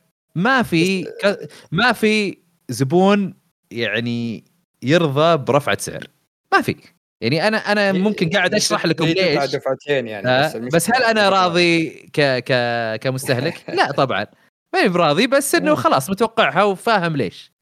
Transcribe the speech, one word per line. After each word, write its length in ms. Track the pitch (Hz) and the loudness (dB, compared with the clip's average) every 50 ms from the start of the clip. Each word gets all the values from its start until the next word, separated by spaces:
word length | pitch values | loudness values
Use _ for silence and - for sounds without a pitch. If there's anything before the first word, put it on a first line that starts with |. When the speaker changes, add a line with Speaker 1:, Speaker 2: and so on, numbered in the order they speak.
| _ _ _ _ _ _ - | _ _ _ _ _ _ -6
Speaker 1:
ما 260 | 160 190 247 269 254 | -2 0 0 2 0
في 420 | 214 - 170 160 170 190 190 180 151 | 0 0 0 0 2 2 0 -2 -4
Speaker 2:
بس 60 | - - - 185 | -8 -8 -2 -2
Speaker 1:
ك-، 240 | 208 185 - - - - - - - | -2 -2 -2 -8 -16 -18 -20 -12 -6
ما 200 | 147 185 240 247 | -2 0 0 0
في 460 | 214 - 226 214 214 214 202 175 - _ _ _ _ _ _ - | 0 2 2 2 2 2 0 -2 -6 _ _ _ _ _ _ -8
زبون 640 | 120 110 139 131 170 180 190 196 208 208 196 160 - _ _ _ _ _ _ - | -4 -4 -2 2 2 4 4 4 4 2 0 -2 -6 _ _ _ _ _ _ -12
يعني 720 | - 117 117 101 104 113 117 120 117 117 117 117 104 - - _ _ _ _ _ _ - 123 | -8 -6 -4 -2 -2 -2 -2 -2 -4 -4 -4 -6 -8 -10 -12 _ _ _ _ _ _ -6 0
يرضى 540 | 127 160 175 170 143 131 143 156 170 165 | 2 2 2 2 2 2 2 2 4 2
برفعة 400 | 147 113 120 123 143 - 107 101 - | 2 0 0 0 0 2 0 -4 -4
سعر، 280 | - - - - - - _ _ _ _ _ _ _ - | -4 -8 -10 -12 -14 -16 _ _ _ _ _ _ _ 0
ما 100 | 381 370 | 0 0
في. 140 | - - - - - - _ _ _ _ _ - | 0 0 -4 -6 -8 -20 _ _ _ _ _ -4
يعني 260 | 107 120 151 160 180 | -2 -2 0 0 0
انا، 100 | 220 220 | 0 -2
انا 340 | 208 - 196 208 208 202 196 | -2 -2 -2 0 0 2 0
Speaker 2:
إيه، 80 | 190 185 | 0 0
Speaker 1:
ممكن 280 | 190 214 202 - 185 160 | 0 0 0 0 -2 0
قاعد 220 | 196 196 180 185 | 0 0 0 2
Speaker 2:
إيه، 60 | 214 | 0
Speaker 1:
اشرح 280 | 208 - - 214 - - | 0 0 0 -2 0 0
لكم 200 | 165 156 160 160 | 0 0 0 0
Speaker 2:
إيه، 80 | 160 165 | 0 0
تدفع 300 | 185 185 165 143 143 143 | 2 2 2 2 0 0
Speaker 1:
ليش. 120 | 143 143 | -2 -4
Speaker 2:
دفعتين 520 | 131 - 135 135 - - 147 143 131 120 | -4 -4 -4 -6 -6 -4 -4 -4 -4 -4
يعني، 200 | 110 107 101 98 | -6 -8 -6 -2
Speaker 1:
آه، 200 | 123 127 135 151 | 0 0 2 0
Speaker 2:
بس 80 | 156 123 | -2 -4
المشكلة 200 | 113 117 131 156 | -6 -6 -2 -2
Speaker 1:
بس 160 | 170 - 220 | 0 0 2
هل 120 | 240 262 240 | 0 2 2
انا 260 | 226 220 214 202 196 | 2 2 2 2 2
Speaker 2:
دفعة. 140 | 190 190 185 | 4 2 2
Speaker 1:
راضي 460 | 180 170 175 175 170 170 165 160 120 | 2 2 2 2 4 2 2 0 -4
ك-، 500 | - - - - - 151 143 135 127 123 | -8 -14 -16 -6 -2 0 2 2 0 -2
ك-، 560 | 123 - 131 123 120 120 117 117 117 110 110 | 0 0 0 0 0 0 -2 -2 -4 -4 -4
كمستهلك؟ 680 | 110 - 131 131 131 135 - 123 123 135 170 - - - - | -4 -4 -4 -4 -4 -2 -2 -2 -2 -2 -4 -6 -8 -12 -6
Speaker 2:
<laughs> 80 | 330 | -2
Speaker 1:
لا 140 | 381 - 143 | -2 -2 -2
طبعا، 360 | 143 160 139 117 101 95 107 - _ _ _ _ _ _ _ - - | 0 0 0 0 0 -2 -4 -6 _ _ _ _ _ _ _ -4 0
ماني 160 | 370 320 196 | 0 2 2
براضي، 380 | 170 175 170 147 147 175 254 | 2 2 2 2 2 2 2
بس 280 | 233 277 285 277 - 339 | 2 2 0 0 2 0
انه 140 | 339 277 302 | 0 2 2
Speaker 2:
مم. 60 | 302 | 0
Speaker 1:
خلاص 340 | - - 320 226 - - 196 | 2 2 2 2 0 0 -2
متوقعها 540 | 196 - 233 214 - 226 190 139 135 180 208 | -2 -2 -2 -2 0 0 0 2 2 2 2
وفاهم 540 | 202 190 185 - 233 220 190 170 165 156 | 2 0 -2 -2 0 0 0 0 -2 -2
ليش. 340 | 139 104 85 - - - _ _ _ | -2 -4 -4 -6 -12 -20 _ _ _